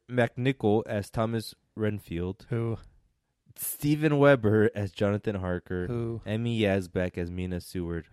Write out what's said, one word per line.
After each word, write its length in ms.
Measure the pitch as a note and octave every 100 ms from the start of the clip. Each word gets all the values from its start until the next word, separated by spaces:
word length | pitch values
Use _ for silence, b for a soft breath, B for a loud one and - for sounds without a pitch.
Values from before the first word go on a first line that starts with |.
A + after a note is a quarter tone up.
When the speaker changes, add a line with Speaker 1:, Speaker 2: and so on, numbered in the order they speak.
| -
Speaker 1:
MacNicol 720 | B2 A#2 - B2 C3+ A2 G#2+ -
as 240 | A2 G2
Thomas 460 | - A2+ A2+ G#2 - _ -
Renfield. 680 | G#2+ G#2 - E2+ F2+ F#2+ -
Speaker 2:
Who? 280 | A#2+ A#2 A2 - _ _ _ _ _ _ -
Speaker 1:
Steven 640 | - - D3 D3+ D#3 C#3+
Weber 500 | C#3+ C3+ G#2+ A2 G#2+ G2+
as 160 | G2+
Jonathan 440 | - G#2 G#2 A2 G2
Harker. 520 | F#2 F2+ - F#2 F2+
Speaker 2:
Who? 340 | A#2+ A#2 A#2 -
Speaker 1:
Emmy 340 | A2 A#2 A2+
Yazbek 580 | G#2 G2 F2+ G2 F2+ -
as 140 | F2
Mina 300 | F2+ F#2 F2+
Seward. 440 | - F#2 E2+ E2+ -